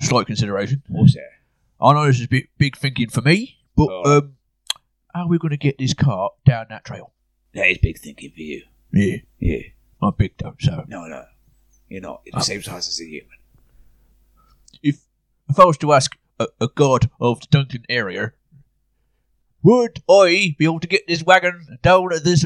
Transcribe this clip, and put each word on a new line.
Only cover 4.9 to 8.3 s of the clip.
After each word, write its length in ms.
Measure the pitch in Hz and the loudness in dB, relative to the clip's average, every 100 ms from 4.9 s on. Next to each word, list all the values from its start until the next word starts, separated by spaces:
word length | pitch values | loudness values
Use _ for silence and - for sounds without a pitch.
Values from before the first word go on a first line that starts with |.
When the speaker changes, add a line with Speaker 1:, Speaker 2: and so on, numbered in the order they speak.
| _ _ | _ _
Speaker 1:
how 80 | 175 | -8
are 40 | 175 | -2
we 100 | 170 | -2
gonna 180 | 165 147 | -2 -2
get 220 | 143 - | -4 -2
this 140 | 131 | -4
cart 380 | - 139 95 101 - - | 0 0 0 -6 2 2
down 200 | 117 113 | 2 -4
that 140 | 107 | -16
trail? 280 | - 101 - _ _ _ _ | -16 -18 -18 _ _ _ _
Speaker 2:
That 120 | - 92 | -4 -2
is 80 | 92 | 0
big 200 | 82 80 | -2 -4
thinking 320 | - - - | -18 -20 -20